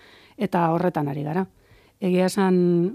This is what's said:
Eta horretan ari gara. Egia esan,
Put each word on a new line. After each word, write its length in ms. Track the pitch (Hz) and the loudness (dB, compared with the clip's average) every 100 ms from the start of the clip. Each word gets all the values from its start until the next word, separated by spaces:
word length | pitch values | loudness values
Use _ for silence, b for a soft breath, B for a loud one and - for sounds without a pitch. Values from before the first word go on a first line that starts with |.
| b b b - | b b b -8
Eta 320 | 208 185 165 | -4 0 0
horretan 380 | 165 180 165 147 | 0 0 -2 -4
ari 120 | 147 | -6
gara. 200 | 151 165 190 b b b b _ | -6 -4 -6 b b b b _
Egia 300 | 185 180 185 | -2 0 0
esan, 240 | 202 190 180 175 170 175 | 0 2 4 4 2 0